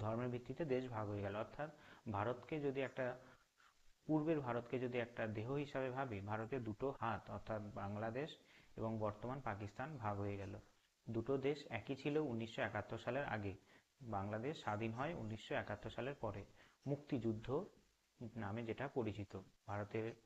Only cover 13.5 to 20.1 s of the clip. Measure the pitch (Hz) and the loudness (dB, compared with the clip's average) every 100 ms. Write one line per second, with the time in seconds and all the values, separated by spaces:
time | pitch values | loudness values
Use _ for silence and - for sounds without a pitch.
13.5 | 98 - - _ - 123 101 98 107 123 | -4 -10 -20 _ -14 -4 0 0 0 0
14.5 | 160 - 104 113 113 143 175 110 110 - | -2 0 2 2 2 0 0 -2 -4 0
15.5 | 139 104 104 120 - 120 143 110 104 98 | 0 2 -2 -2 -2 -2 0 -2 -2 -8
16.5 | - - - - 143 - 135 113 110 113 | -14 -20 -8 -2 -2 0 2 4 2 2
17.5 | 135 202 - - _ _ - 117 117 101 | 0 0 -8 -20 _ _ -12 -8 -4 -2
18.5 | 107 117 107 135 - 110 98 101 98 95 | 0 0 0 0 2 2 0 -4 -6 -10
19.5 | - - 101 104 113 110 | -14 -4 -2 0 0 -2